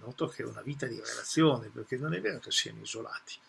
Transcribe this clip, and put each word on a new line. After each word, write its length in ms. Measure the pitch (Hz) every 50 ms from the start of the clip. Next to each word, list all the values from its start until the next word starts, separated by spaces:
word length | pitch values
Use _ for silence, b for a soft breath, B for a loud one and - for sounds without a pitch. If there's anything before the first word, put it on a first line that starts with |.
noto 260 | 107 117 127 - 156
che 140 | - - -
è 40 | 113
una 180 | 117 113 107 -
vita 240 | 139 147 139 139
di 80 | 123 113
relazione, 760 | 110 107 - - 117 - - - 160 160 156 135 117 110 107
perché 280 | - 117 110 - 135
non 180 | 127 143 156 170
è 60 | 185
vero 180 | 202 214 - 85
che 100 | - -
siano 320 | - - - - 82 80
isolati. 520 | 80 - - 113 113 - - - - - - - B